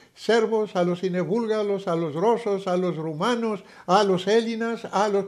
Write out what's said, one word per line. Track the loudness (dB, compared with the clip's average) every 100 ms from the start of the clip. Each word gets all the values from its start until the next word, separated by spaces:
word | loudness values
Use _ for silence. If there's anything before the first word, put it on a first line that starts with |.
| -20
Σέρβος, | -8 0 2 2 0 -2 0
άλλος | 0 0
είναι | -2 -2
Βούλγαρος, | -2 -2 0 0 0 -2 -2
άλλος | -2 -2
Ρώσος, | 0 2 2 0 -4 -2
άλλος | 0 0 -2
Ρουμάνος, | -6 -4 -2 0 -2 -4 -8 -10 2
άλλος | 4 4 2 2
Έλληνας, | 2 2 -2 -4 -6 -4
άλλος | 0 2 0